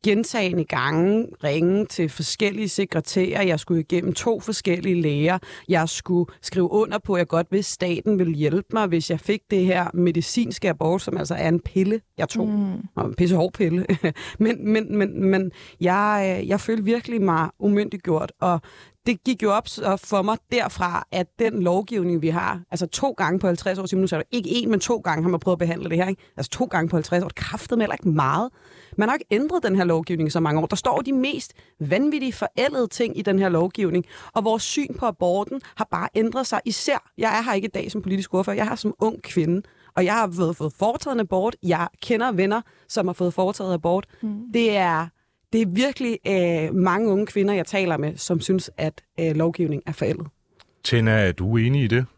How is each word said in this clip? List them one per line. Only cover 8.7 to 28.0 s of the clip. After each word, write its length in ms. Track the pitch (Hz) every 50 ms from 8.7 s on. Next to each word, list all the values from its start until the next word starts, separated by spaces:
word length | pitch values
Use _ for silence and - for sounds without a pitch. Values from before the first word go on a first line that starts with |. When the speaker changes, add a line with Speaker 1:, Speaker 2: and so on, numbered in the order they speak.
| -
Speaker 1:
mig, 140 | 226 214
hvis 240 | 196 170 165 156 -
jeg 100 | 175 156
fik 200 | - - 208 - _ _
det 140 | 208 196 180
her 260 | 185 185 175 175 175 -
medicinske 760 | 180 175 175 165 170 160 - - - 233 220 - - - 196
abort, 340 | 160 147 156 156 170 196 -
som 140 | - -
altså 180 | - 151 143 165
er 140 | - - 165
en 120 | 165 175
pille, 400 | - - - 185 190 190 214 226 _ _ _ -
jeg 100 | 165 -
tog. 200 | - 226 220 214
Speaker 2:
Mm. 240 | 208 208 202 196 185 - - 190 _
Speaker 1:
Og 100 | - -
en 80 | - -
pissehård 380 | - 180 175 185 175 151 - -
pille. 340 | - 208 165 160 180 185 - 190 156 - 170 151
<laughs> 260 | - - - - -
Men, 340 | 214 220 240 - - 208 214
men, 240 | 220 220 - -
men, 340 | 208 202 202 - - 196 190
men 220 | 196 190 190 185 - - - - - _
jeg, 580 | 180 175 180 202 202 208 214 208 196 190 185 185
øh, 80 | - -
jeg 120 | 190 202
følte 240 | - - 226 226 208
virkelig 380 | 196 226 240 226 - 233 233 202
mig 280 | 190 170 160 160 160 - _
umyndiggjort, 720 | - 208 202 202 208 - - 196 _ - 165 156 - - - _
og 200 | - 185 175 160 - - - - - - _ _ _
det 180 | - 247 180 _
gik 180 | 254 254 190 -
jo 80 | 214
op 180 | 196 214 226 -
s-, 100 | - -
op 220 | - 202 190 190
for 220 | - - - 196 185
mig 160 | 208 220 226 _ _ -
derfra, 540 | 240 220 - - - 185 175 175 170 - _ -
at 140 | 185 185 - _ _
den 240 | 233 233 220 220 180
lovgivning, 600 | 175 175 185 208 190 240 214 180 175 175 165 151
vi 60 | 165
har, 340 | 160 170 175 - - 175 175 _
altså 160 | - 170 185
to 240 | 165 - - - 277
gange 280 | 233 - 190 151 170 190
på 80 | -
halvtreds 320 | 190 175 170 - 196 185 190
år, 80 | 190
Simon, 140 | 180 - 190
nu 60 | 190
sagde 160 | 180 - 156 -
du 60 | _ -
ikke 140 | 240 196 -
én, 180 | - 240 240 214
men 120 | 220 202
to 160 | - - 240
gange 260 | 226 - - 160 151 160
har 80 | 180
man 100 | 180 170
prøvet 140 | - 190 180
at 40 | 165
behandle 320 | 175 170 165 165 - 165
det 60 | 165
her, 120 | 165 180 185
ikke? 140 | 196 - - _ _
Altså 140 | - 139 -
to 140 | - - 247
gange 240 | - - 180 160 165
på 80 | 175
halvtreds 260 | 165 147 - - 175 180
år, 40 | -
det 80 | -
kræftede 400 | - - - - 220 - - 254
mig 80 | 233 220
heller 100 | 202 -
ikke 140 | -